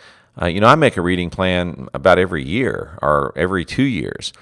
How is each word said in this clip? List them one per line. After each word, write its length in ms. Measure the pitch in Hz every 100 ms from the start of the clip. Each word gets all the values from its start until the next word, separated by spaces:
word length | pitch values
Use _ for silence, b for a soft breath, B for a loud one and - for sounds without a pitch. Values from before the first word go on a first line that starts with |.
| B B B -
Uh, 60 | 87
you 140 | 87
know, 60 | 110
I 80 |
make 240 | 151 139 95
a 20 |
reading 300 | 87 90 87
plan 580 | - 92 90 87 - 64
about 240 | 67 92 90
every 260 | 92 82
year 540 | 67 104 120 - - -
or 320 | 71 73 69
every 300 | - 90 95
two 200 | 82 -
years 500 | 139 101 50 - - b